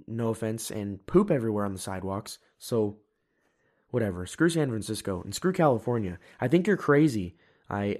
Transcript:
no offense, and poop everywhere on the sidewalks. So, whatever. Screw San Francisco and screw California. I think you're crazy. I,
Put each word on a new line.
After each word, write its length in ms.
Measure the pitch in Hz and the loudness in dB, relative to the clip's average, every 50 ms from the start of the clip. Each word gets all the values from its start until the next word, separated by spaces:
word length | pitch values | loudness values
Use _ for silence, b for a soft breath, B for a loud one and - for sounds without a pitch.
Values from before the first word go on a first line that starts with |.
| - - | -14 -8
no 220 | 113 113 117 113 | -6 -2 -2 -2
offense, 420 | 113 - 113 110 110 113 - - | -2 -2 -4 -4 -4 -4 -6 -8
and 340 | - 107 101 101 101 95 - | -6 -6 -6 -6 -6 -8 -4
poop 260 | - - 175 208 202 | 2 4 4 4 4
everywhere 340 | 131 120 113 113 107 104 101 | 2 0 0 0 0 0 -2
on 80 | 101 98 | -2 -4
the 60 | 95 | -6
sidewalks. 600 | - - 95 92 90 92 95 101 107 - - - _ _ _ _ | -8 -8 -8 -6 -6 -6 -6 -6 -8 -10 -14 -20 _ _ _ _
So, 400 | - - 127 113 107 101 104 - _ _ _ _ _ _ _ _ _ _ _ _ _ _ _ _ _ _ | -8 -4 0 0 0 0 -2 -6 _ _ _ _ _ _ _ _ _ _ _ _ _ _ _ _ _ _
whatever. 340 | - 123 110 101 90 90 90 | -4 -2 -2 -2 -2 -4 -8
Screw 240 | 90 - - 160 175 | -8 -2 2 2 2
San 200 | 165 165 151 135 | 2 2 0 0
Francisco 520 | 113 110 95 - 110 101 - - 95 87 - | -2 -4 -4 -6 -8 -6 -6 -6 -6 -6 -6
and 100 | - - | -8 -8
screw 200 | - - 180 185 | -2 -2 0 2
California. 640 | - 165 147 127 110 - - 120 117 104 90 87 90 B B B B | 4 4 4 4 4 2 -2 -2 -2 -2 -4 -6 -10 B B B B
I 60 | 123 127 | 0 2
think 200 | 139 175 185 214 | 2 2 4 2
you're 100 | 196 180 | 0 2
crazy. 600 | - - 143 143 156 156 120 107 90 87 b b b b b b b b | 4 4 6 6 6 4 4 0 -4 -6 b b b b b b b b
I, 280 | - 101 101 101 101 - | -4 -2 -2 -2 -2 -4